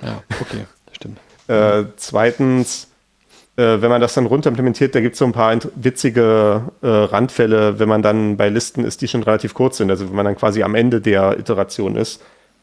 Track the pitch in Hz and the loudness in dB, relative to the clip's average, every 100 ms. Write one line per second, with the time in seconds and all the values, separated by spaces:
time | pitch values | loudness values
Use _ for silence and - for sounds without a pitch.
0 | 120 104 - - 120 107 104 _ _ - | -10 -12 -12 -12 -10 -12 -14 _ _ -20
1 | 107 104 _ _ - 110 107 104 104 - | -18 -18 _ _ -2 2 4 2 -2 -10
2 | - 107 117 120 131 127 120 - - _ | -6 0 0 2 0 0 -2 -8 -14 _
3 | _ _ _ _ _ - 113 110 117 120 | _ _ _ _ _ 0 2 2 2 2
4 | 117 139 117 135 147 120 127 113 135 127 | 2 0 0 2 0 0 -2 0 0 0
5 | 117 - 131 113 110 120 - 135 123 - | -2 0 -2 2 0 0 -4 -4 -4 -2
6 | 131 117 113 110 104 104 120 - 127 107 | 0 2 4 4 2 0 -4 -6 0 2
7 | 104 104 123 - 113 110 107 104 107 107 | 2 0 0 0 2 4 2 2 2 2
8 | 107 110 107 101 104 110 - - 113 - | 2 2 0 0 0 0 -4 -4 -6 -4
9 | 123 120 107 110 110 - 127 - 98 95 | -4 -2 0 0 -2 -2 -2 0 -2 -2
10 | 95 98 101 98 110 107 101 110 123 117 | -4 -4 -2 -2 -2 0 0 0 0 0
11 | 107 98 95 - 104 98 98 - 98 110 | 2 2 2 0 -2 -2 -4 -4 -4 -4
12 | 110 - - _ _ _ | -4 -8 -20 _ _ _